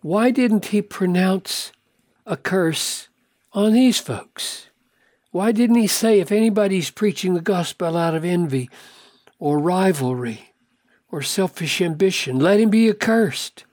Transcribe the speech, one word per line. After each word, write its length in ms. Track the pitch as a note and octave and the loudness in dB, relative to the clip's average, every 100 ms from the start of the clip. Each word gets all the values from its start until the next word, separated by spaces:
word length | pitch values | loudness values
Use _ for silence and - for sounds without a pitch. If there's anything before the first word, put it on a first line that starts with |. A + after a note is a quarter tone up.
Why 300 | D3+ F#3 A#3+ | -2 0 2
didn't 360 | B3+ B3 G#3 - | 2 2 2 0
he 160 | G#3 | -2
pronounce 880 | G3+ - F#3 F3+ F#3+ F#3+ - - - _ _ _ _ _ - | -2 -4 0 2 2 0 -4 -10 -10 _ _ _ _ _ -10
a 100 | F3 | -8
curse 720 | - F#3+ E3 D#3 - - - _ _ _ _ | -2 0 0 -2 -6 -8 -14 _ _ _ _
on 200 | G3+ G#3+ | -2 2
these 260 | A3 C4 - | 4 4 2
folks? 680 | - G#2+ - - - - - _ _ _ _ _ _ | -4 -10 -10 -12 -12 -12 -18 _ _ _ _ _ _
Why 220 | F3 G#3 | -2 0
didn't 240 | A3 A#3+ A#3+ | 2 2 2
he 100 | G#3+ | 2
say, 340 | - A3 G#3 | 0 2 2
"If 100 | E3+ | 2
anybody's 600 | G#3 A3+ G#3 G3+ F#3+ D#3 | 2 2 2 0 0 -4
preaching 440 | - G#3+ - F#3 | -2 -2 -2 -2
the 60 | F3 | -2
gospel 560 | E3 F#3 E3+ - F3 E3 | 0 -2 -2 -4 -4 0
out 180 | E3 | -2
of 100 | D#3+ | -2
envy 440 | E3+ F3 E3+ C3+ B2+ - - - - _ _ _ | -2 -2 0 -4 -6 -14 -20 -20 -20 _ _ _
or 200 | D3 D3 | -2 -2
rivalry 920 | D#3 F3+ F#3+ D#3 B2+ B2+ A#2+ A2 - _ _ _ _ _ _ | 0 0 0 0 -2 -4 -6 -10 -16 _ _ _ _ _ _
or 120 | D#3 | -10
selfish 580 | C3+ - F#3 - D#3 - | -6 -2 -4 -4 -6 -2
ambition, 580 | F3 D#3 F#3+ F#3 - B2+ | -2 0 0 0 -4 0
let 220 | D#3+ G#3 | 4 4
him 80 | A3 | 4
be 220 | G#3+ A3+ | 4 4
accursed"? 760 | G#3+ - A3+ G#3 - - - _ | 2 0 2 0 -2 -12 -16 _